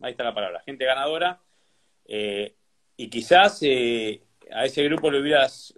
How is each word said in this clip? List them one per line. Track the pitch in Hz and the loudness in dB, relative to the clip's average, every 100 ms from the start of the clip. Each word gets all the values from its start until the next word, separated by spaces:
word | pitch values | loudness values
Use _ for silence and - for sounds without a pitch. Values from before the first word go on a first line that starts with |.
ahí | 123 | -10
está | 120 | -6
la | 120 | -4
palabra, | 110 98 87 | -4 -6 -6
gente | - 135 | -10 -4
ganadora, | 131 131 143 160 175 180 _ _ _ _ _ _ - | 0 0 -2 -2 -2 -4 _ _ _ _ _ _ -12
eh, | 107 104 101 104 - _ _ _ - | -6 -4 -6 -8 -12 _ _ _ -16
y | 117 | -10
quizás, | 117 110 175 202 - | -8 4 6 6 4
eh, | 147 131 120 117 110 107 _ _ - | 0 2 2 0 -4 -8 _ _ -12
a | 110 | -4
ese | 131 156 | -2 0
grupo | 147 156 156 | 0 0 0
le | 139 | 0
hubieras, | 143 147 131 - - | 2 4 2 -2 -20